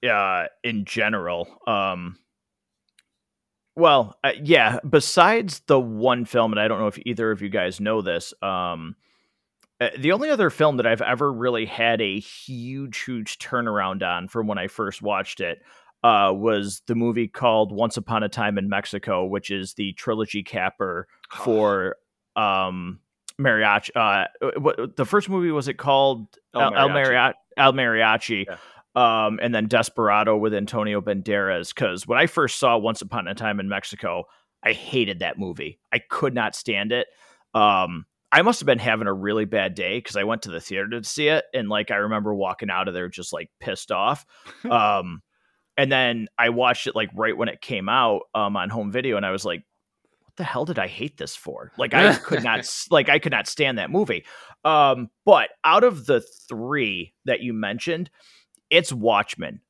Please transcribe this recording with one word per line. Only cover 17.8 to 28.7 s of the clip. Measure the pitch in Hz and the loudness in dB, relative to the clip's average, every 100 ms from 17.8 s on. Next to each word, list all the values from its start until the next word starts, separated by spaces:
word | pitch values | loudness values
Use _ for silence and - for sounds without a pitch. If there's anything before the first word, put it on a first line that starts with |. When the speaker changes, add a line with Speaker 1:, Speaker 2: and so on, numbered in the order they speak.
| 117 117 | -4 -4
Speaker 1:
Upon | 104 113 | -6 -4
a | 104 | -4
Time | - 107 101 | -4 -4 -4
in | 98 | -4
Mexico, | 98 101 101 - 95 95 | -6 -6 -10 -4 -4 -2
which | 98 - | -6 -6
is | 98 95 - | -8 -8 -8
the | 98 | -10
trilogy | 92 - 110 107 107 | -8 -6 -4 -4 -6
capper | 95 113 92 - 95 87 92 _ - | -8 -4 -6 -4 -6 -6 -12 _ -20
Speaker 2:
<sighs> | - | -8
Speaker 1:
for, | - 110 107 98 92 - _ _ _ - | -2 2 2 2 -2 -6 _ _ _ -2
um, | 107 95 95 92 90 92 _ _ - - | 0 0 -2 -4 -10 -12 _ _ -20 -2
Mariachi. | 135 110 107 104 - - | 2 4 4 2 0 0
Uh, | 110 98 95 - | 2 2 0 -4
w-, | 131 - 143 - | -4 0 0 0
w-, | 123 - | -4 -4
the | 131 | 0
first | 208 196 | 2 0
movie, | 190 175 | -2 0
was | 151 139 | 0 -2
it | 135 | -4
called | 143 135 139 127 107 _ _ 117 | 2 6 6 2 -8 _ _ 0
Speaker 2:
El | |
Speaker 1:
El, | 139 - | 2 4
El | 139 | 4
Speaker 2:
Mariachi. | 143 135 | 4 2
Speaker 1:
Mariachi? | 123 127 - _ - | 4 2 0 _ 4
El | 135 | 4
Mariachi. | 131 123 110 110 110 - 110 98 | 4 0 2 4 2 0 -4 -4
Speaker 2:
Yeah. | 90 - | -10 -16